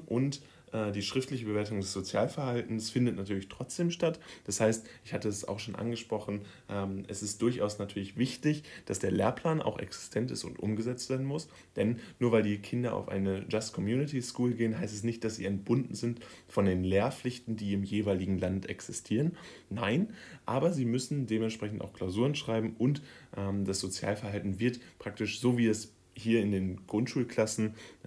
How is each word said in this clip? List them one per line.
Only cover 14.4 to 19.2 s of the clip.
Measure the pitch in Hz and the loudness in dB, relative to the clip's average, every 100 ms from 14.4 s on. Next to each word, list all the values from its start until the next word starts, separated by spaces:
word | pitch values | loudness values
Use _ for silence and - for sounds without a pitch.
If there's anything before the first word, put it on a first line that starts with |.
| 123 | 2
gehen, | 113 117 110 | 4 2 2
heißt | 170 | -2
es | 104 | -2
nicht, | 117 113 | -2 -2
dass | 110 110 | -4 -4
sie | 95 | -2
entbunden | 98 - 123 131 | -2 2 2 2
sind | - 120 117 - - - | -2 -4 -4 -8 -18 -2
von | - 98 | 2 4
den | 92 | 4
Lehrpflichten, | 92 95 117 143 127 123 - 110 | 4 4 4 0 -4 -4 -6 -4
die | 104 | 0
im | 98 | 0
jeweiligen | 98 104 101 95 92 92 | 0 0 2 2 2 2
Land | 92 95 92 | 2 0 -4
existieren. | 95 - - - 107 | -8 -8 -10 0 2